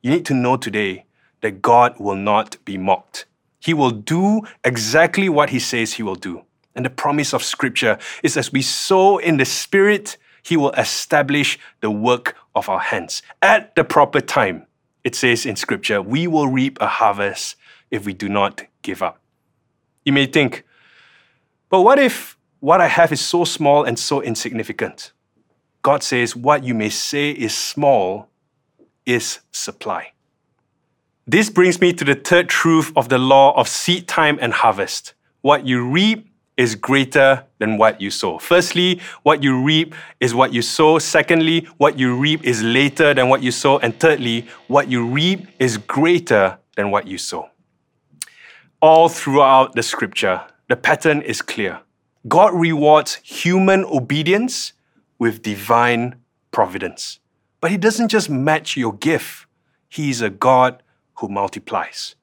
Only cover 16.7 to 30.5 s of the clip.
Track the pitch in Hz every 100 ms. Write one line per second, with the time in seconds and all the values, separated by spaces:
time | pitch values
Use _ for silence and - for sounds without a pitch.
16.7 | 131 110 - 113 101 101 - - - _
17.7 | _ _ 110 101 95 101 101 98 - -
18.7 | _ - 95 90 - _ _ _ _ _
19.7 | _ _ _ - 139 135 156 135 - _
20.7 | _ _ _ _ _ _ _ _ _ _
21.7 | 190 196 277 262 - - _ _ _ 139
22.7 | 180 - - 165 151 - 175 170 - 147
23.7 | 143 147 175 - 143 127 110 123 117 107
24.7 | 110 104 - - _ _ _ _ _ _
25.7 | _ - 143 - 127 120 123 127 147 127
26.7 | 113 104 - - 147 147 139 113 - -
27.7 | - 143 123 92 101 - _ _ _ _
28.7 | _ _ _ - 120 - - _ - -
29.7 | - 110 87 - _ _ _ _